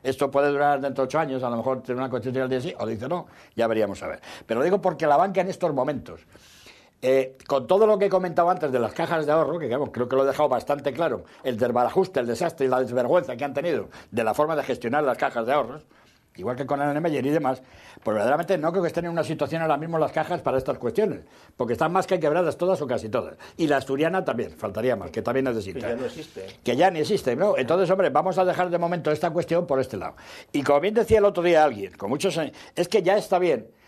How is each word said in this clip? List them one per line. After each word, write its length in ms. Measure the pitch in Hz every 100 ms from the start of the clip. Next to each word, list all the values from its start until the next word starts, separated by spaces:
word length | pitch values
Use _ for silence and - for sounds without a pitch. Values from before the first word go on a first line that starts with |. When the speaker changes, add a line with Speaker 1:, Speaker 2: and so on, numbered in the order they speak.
Speaker 1:
esto 300 | 131 135 139
puede 180 | 139 143
durar 320 | 143 143 143
dentro 220 | 139 131
de 40 | 131
ocho 100 | 156
años, 240 | 156 131
a 60 | 123
lo 60 | 117
mejor 200 | 127 127
el 60 |
Tribunal 260 | 120 127 131
Constitucional 400 | 123 127 127 131
dice 200 | 127 156
sí 60 | -
o 80 | 110
dice 200 | 113 127
no, 200 | 175 - - - -
ya 120 | 113
veríamos 340 | 110 101 98
a 60 | -
ver. 120 | - - - -
Pero 140 | 117
lo 20 |
digo 180 | 131 202
porque 240 | 185 147 156
la 100 | 147
banca 260 | 196 190
en 60 | 190
estos 220 | - 170 139
momentos, 460 | 143 139 - 80 - - - - - - _ _
eh, 340 | 127 135 - - -
con 200 | 139 117
todo 180 | 196 220
lo 140 | 214
que 60 | 202
he 40 |
comentado 400 | 190 185 165 170
antes 220 | 180 151
de 80 | 127
las 140 | 113
cajas 340 | - 170 165 147
de 40 |
ahorro, 280 | 156 139 170
que, 60 | 135
digamos, 240 | 127 135
creo 180 | 113 120
que 60 | 131
lo 80 |
he 40 | 135
dejado 220 | 131 151
bastante 420 | 123 - 143 139
claro, 340 | 143 165 107 - -
el 140 | 131 113
desbarajuste, 640 | 120 120 123 185 185 135
el 60 | 120
desastre 400 | 113 170 - 131
y 40 |
la 100 | 127
desvergüenza 560 | 120 123 120 175 - 120
que 80 |
han 100 | 143
tenido 360 | 139 170 127 92 - -
de 140 | 113
la 100 | 110
forma 220 | 104 151 156
de 80 |
gestionar 400 | 131 117 117 120
las 140 | 120 113
cajas 260 | 143 120 113
de 80 |
ahorros, 320 | 147 117 147 - _ _ _ _ -
igual 200 | 113 123
que 100 | 135
con 160 | 143
el 180 | 143 147
Meyer 240 | 170 139 131
y 40 |
demás, 320 | 160 147 - - - - -
pues 120 | - 107
verdaderamente 420 | 113 151 175 180
no 140 | 156
creo 100 | 185
que 60 | 170
estén 180 | 175 170
en 60 |
una 120 | 170
situación 380 | 151 151 - 165
ahora 160 | 160 143
mismo 220 | 165 160
las 120 | -
cajas 300 | 160 156 175
para 160 | 135 131
estas 220 | 131 -
cuestiones, 460 | 120 151 214 104 - - - -
porque 160 | 117
están 180 | 120 160
más 160 | 190 190
que 120 | 190
quebradas 380 | 151 165 165 -
todas 240 | 175 156
o 60 | 139
casi 200 | 117 107
todas. 260 | 120 76 - - -
Y 100 | 156
la 100 | 139
asturiana 480 | - 135 160 185 156
también, 240 | 120 104
faltaría 440 | - 98 101 127 107
más, 160 | 92
que 100 | 113
también 220 | 107 131 135
necesita. 340 | 117 98 -
Speaker 2:
Que 120 | 117
ya 20 | 117
no 100 | 123
existe. 420 | 160 - 98 95 -
Speaker 1:
Que 120 | - 123
ya 140 | 185
ni 100 | 165
existe, 340 | 131 190 131 120
¿no? 200 | 202 143
Entonces, 320 | 127 175 175
hombre, 180 | 190 165
vamos 280 | 139 180 180
a 60 | 180
dejar 260 | 175 180
de 80 | 170
momento 320 | 170 175 151
esta 180 | 151 175
cuestión 380 | 170 165 170 175
por 120 | 135
este 160 | 131 101
lado. 180 | - - - - -
Y 100 | 147
como 160 | 135 143
bien 160 | 185 220
decía 240 | 214 214
el 60 | 202
otro 180 | 175
día 200 | 175 160 151
alguien, 280 | 104 95
con 160 | - 98
muchos 260 | 143 190 160
años, 160 | 151 - - -
es 120 | 175
que 160 | 214
ya 120 | 180 202
está 220 | - 180
bien 300 | 180 123 - _